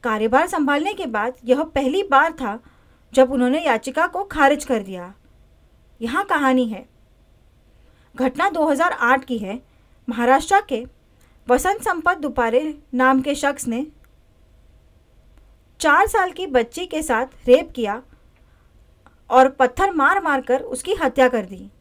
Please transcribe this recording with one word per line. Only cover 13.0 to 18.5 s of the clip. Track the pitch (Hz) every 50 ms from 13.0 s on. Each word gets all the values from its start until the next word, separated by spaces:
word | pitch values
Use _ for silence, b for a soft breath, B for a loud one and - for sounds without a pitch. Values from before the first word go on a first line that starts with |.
| 254 262 269 262
के | 262 294 285
शख्स | - - 277 285 285 -
ने | 247 226 240 294 311 _ _ - _ _ _ _ _ _ _ _ _ _ _ _ _ _ _ _ _ _ _ _ _ _ _ _ _ _ - _ _ _ _ _ _ _ _
चार | - 311 285 339 403
साल | 440 - 427 370 370
की | 359 - 370
बच्ची | 302 262 254 226 233 - 330 359
के | 349 - 311
साथ | 311 - 240 220 254 262 - - -
रेप | 247 247 302 330 330 -
किया | 247 226 202 208 240 262 _ - _ _ _ _ _ _ _